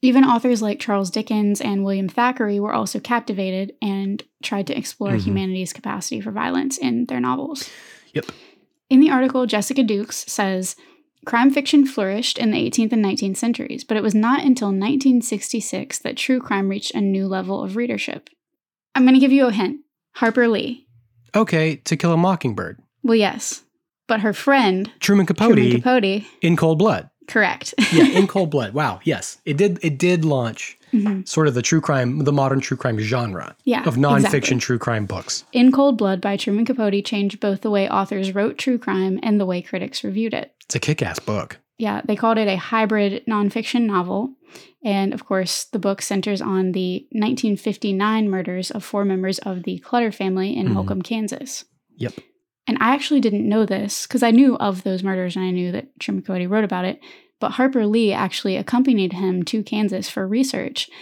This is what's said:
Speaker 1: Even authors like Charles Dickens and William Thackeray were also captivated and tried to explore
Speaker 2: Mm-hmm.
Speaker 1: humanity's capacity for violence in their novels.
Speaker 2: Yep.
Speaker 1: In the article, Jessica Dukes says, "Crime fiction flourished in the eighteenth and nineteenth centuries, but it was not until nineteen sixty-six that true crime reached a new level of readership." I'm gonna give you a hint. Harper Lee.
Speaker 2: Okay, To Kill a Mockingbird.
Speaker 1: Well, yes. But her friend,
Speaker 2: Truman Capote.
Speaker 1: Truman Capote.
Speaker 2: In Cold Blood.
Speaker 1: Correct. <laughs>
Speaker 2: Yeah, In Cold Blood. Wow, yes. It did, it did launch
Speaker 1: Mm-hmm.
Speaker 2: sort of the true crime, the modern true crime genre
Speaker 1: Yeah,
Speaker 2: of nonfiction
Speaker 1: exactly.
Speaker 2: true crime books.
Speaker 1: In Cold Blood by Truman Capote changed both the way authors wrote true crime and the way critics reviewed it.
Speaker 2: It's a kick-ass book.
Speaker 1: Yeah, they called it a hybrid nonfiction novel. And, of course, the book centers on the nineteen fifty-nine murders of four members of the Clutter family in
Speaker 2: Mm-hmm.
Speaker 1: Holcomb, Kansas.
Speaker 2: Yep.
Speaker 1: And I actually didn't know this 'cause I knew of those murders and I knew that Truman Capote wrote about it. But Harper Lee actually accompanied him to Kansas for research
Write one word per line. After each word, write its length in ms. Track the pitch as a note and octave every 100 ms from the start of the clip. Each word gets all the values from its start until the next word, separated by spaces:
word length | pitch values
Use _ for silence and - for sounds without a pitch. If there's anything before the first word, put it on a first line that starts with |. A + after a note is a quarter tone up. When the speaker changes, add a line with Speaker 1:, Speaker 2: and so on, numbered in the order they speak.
Speaker 1:
Even 220 | B3+ B3+
authors 380 | C4+ A#3 B3+ A#3
like 180 | G#3+ G#3
Charles 300 | - G3+ F#3+
Dickens 500 | A3 G#3+ G#3+ G3+ G3+
and 240 | G#3+ G3
William 240 | G3 F#3+ F#3+
Thackeray 520 | - A#3+ B3+ G#3+ G3+
were 140 | G#3
also 260 | A3 G#3 G#3+
captivated 760 | - A#3+ A#3 G3 F#3+ F#3 G3 -
and 420 | G#3+ G3 G3 G3+ - _
tried 240 | - - G3
to 100 | -
explore 320 | - - G3+
Speaker 2:
Mm-hmm. 60 | A#2 F#2
Speaker 1:
humanity's 480 | G3 F#3+ F#3 F3+
capacity 480 | - G#3 G3+ - A3+
for 100 | G#3
violence 460 | G#3 - F2+ - -
in 280 | C4 A#3 B3
their 140 | B3+
novels. 500 | B2+ B2+ D#4 C#4 - - - - _
Speaker 2:
Yep. 140 | - - - - _ _ _ _
Speaker 1:
In 100 | C4
the 80 | D4+
article, 360 | C4+ C4 C4 B3
Jessica 360 | G#3+ G#3 C4+
Dukes 400 | A3+ G3+ G#3 - -
says, 440 | - G3 F#3 F#3 - _ _ _ _ -
"Crime 260 | A#3 C4+
fiction 340 | C4+ C#4 D4+ C4+
flourished 520 | C4 F#3+ G3+ B3 -
in 140 | A3+
the 80 | G#3
eighteenth 340 | - - A3
and 80 | A3+
nineteenth 360 | G3+ G3 G3 F#3+
centuries, 460 | A#3 A#3 - -
but 140 | - G#3+
it 60 |
was 120 | G#3+ G#3+
not 300 | A3+ C#4 C#4+
until 260 | B3 G3+
nineteen 500 | G3 G#3 C#4 C4+ B3
sixty-six 760 | A3+ G#3+ - A3+ - F#3+ - -
that 160 | - -
true 240 | - C4
crime 300 | B3+ G3 G3
reached 240 | G3 -
a 80 | -
new 260 | G3 F#3+ F#3+
level 340 | F#3+ F#3 G3
of 140 | G3 G3+
readership." 540 | A#3+ G#3+ - - - _ _ _ _ _ _ C4
I'm 80 |
gonna 160 | B3+ C4
give 120 | C4+
you 140 | C4+ C4
a 40 |
hint. 300 | G#3 - D4 _ _ _
Harper 340 | - A3+ A#3+ A#3+
Lee. 380 | G#3+ - A#3+ _ _ _ _ _ G#3
Speaker 2:
Okay, 400 | A3 E3 D#3 C#3+ -
To 120 | D#3+
Kill 160 | F3
a 40 | E3
Mockingbird. 640 | F3 F#3 C3 G#2 F2 - _ _
Speaker 1:
Well, 120 | A#3 A3+
yes. 480 | G3+ - - - _ _ _ _ -
But 140 | A3
her 120 | G#3
friend, 580 | G3 - C#4 A3 F#3 G3+ -
Speaker 2:
Truman 260 | - G3+ F3+
Capote. 300 | - A3+ A3+
Speaker 1:
Truman 260 | B2 A#2+
Capote. 420 | B3 B3+ G3 G3+ G#3 _
Speaker 2:
In 140 | E3+ E3
Cold 200 | D#3+ D#3
Blood. 300 | G#3+ G2 - _ -
Speaker 1:
Correct. 460 | A3+ G3+ - - -
<laughs> 80 | G#3+
Speaker 2:
Yeah, 120 | E3+ C4+
In 200 | F#3 G3
Cold 240 | G3 E3+
Blood. 240 | C#3+ G#2+
Wow, 260 | B2+ C#3+ F2+
yes. 340 | - C3+ - - -
It 120 | C#3+
did, 220 | G3+ F3
it 140 | E3+ C3+
did 240 | F3+ F3+
launch 520 | D#3 C#3 A#2 A2 - - _
Speaker 1:
Mm-hmm. 300 | A3+ G#3 G3 F#3+
Speaker 2:
sort 240 | - D#3
of 40 |
the 80 | B2
true 200 | A#2 D#3+
crime, 380 | D3 C#3 B2 C#3+
the 120 | C#3+
modern 300 | C#3+ C3+ C3+
true 160 | - C3
crime 200 | C3 A2
genre 600 | A2 B2+ A#2 F2+ - - -
Speaker 1:
Yeah, 180 | A3 E3+
Speaker 2:
of 100 | A#2+
nonfiction 260 | C#3+ -
Speaker 1:
exactly. 360 | - D3 - B2+
Speaker 2:
true 200 | - A#2+
crime 260 | - A2+ G2+
books. 380 | G#2+ - - -
Speaker 1:
In 180 | B3 B3+
Cold 240 | C4 C#4 A3+
Blood 240 | G3+ F#3+
by 160 | G3+ G3+
Truman 260 | - G3+
Capote 400 | A#3 B3+ G#3+ G3+
changed 380 | G3+ G#3 G3+ G#3
both 180 | G#3 G3
the 100 | A3
way 200 | G#3 G3
authors 440 | G3 F#3+ G3+ F#3+
wrote 240 | F#3+ G#3+ C#4+
true 200 | - A#3+
crime 420 | - F#3+ F#3+ F#3
and 160 | A3+ G#3
the 80 | F#3
way 160 | F3+
critics 400 | F3 F#3 F#3+ - G#3+
reviewed 280 | G3 A3+
it. 200 | - - _
Speaker 2:
It's 120 | _ -
a 40 |
kick-ass 400 | - D#3 G#2 E2+
book. 380 | - G#2 - - _ _
Speaker 1:
Yeah, 220 | A3 G#3 -
they 100 | G#3
called 220 | A3+ A3
it 100 | G#3
a 80 | F#3+
hybrid 680 | - A3+ G#3+ G#3+ G3+ G3 -
nonfiction 520 | G#3+ G3+ A3+ A3 B3 A3+
novel. 480 | G3 F3+ G3 B3+ - _ - - _
And, 320 | A#3+ G3 G3
of 120 | - -
course, 400 | F#3+ F3+ - -
the 120 | G#3+
book 220 | G3 G3
centers 400 | - G3 F#3 G3
on 300 | - F#3+ F#3
the 340 | F3+ F#3 F3+ -
nineteen 460 | A3 G#3+ B3+ A3 G3+
fifty-nine 720 | - G3+ G#3+ F#3+ G#3 A3 G#3+
murders 420 | F#3+ F3+ F3+ F#3
of 100 | G#3+ -
four 180 | G#3
members 360 | G3+ F#3+ F#3 F#3+
of 240 | G3+ F#3
the 160 | F3+ F3+
Clutter 340 | - B3 A#3
family 420 | G3+ F#3+ F#3 F#3+ -
in 120 | E3
Speaker 2:
Mm-hmm. 80 | G3
Speaker 1:
Holcomb, 260 | F#3+ G3
Kansas. 640 | F3+ A3+ G#3+ - C4 - - _ _ _
Speaker 2:
Yep. 160 | A#2+ - _ _ _ _ -
Speaker 1:
And 120 | A3+
I 140 | A3+
actually 260 | C#4 C#4+ D4
didn't 280 | A3+ G3+ G#3+
know 180 | G#3+ G#3
this 420 | F#3+ G#3 - -
'cause 160 | B3+
I 80 | A#3+
knew 240 | A3+ C4+ -
of 280 | G#3 F#3+
those 200 | F#3+ F#3
murders 320 | G3 F#3 F3+ F3+
and 80 |
I 80 | F#3
knew 220 | F3+ F3+
that 260 | F#3+ - _
Truman 220 | - G3
Capote 260 | F#3+ F#3 F3+
wrote 140 | G#3
about 220 | G#3 F3+ F#3
it. 160 | - - - _ _
But 120 | -
Harper 340 | - C4 C4 G#3
Lee 280 | A3 A3
actually 420 | F#3+ F#3+ - G3 F#3
accompanied 560 | G3+ B3 C4+ A3+ F#3
him 300 | F3+ F#3 F#3
to 180 | E3+ A3
Kansas 480 | G#3 G#3+ G#3 F#3+ G3
for 180 | - F#3+
research 600 | A3 C4+ G#3+ - - - -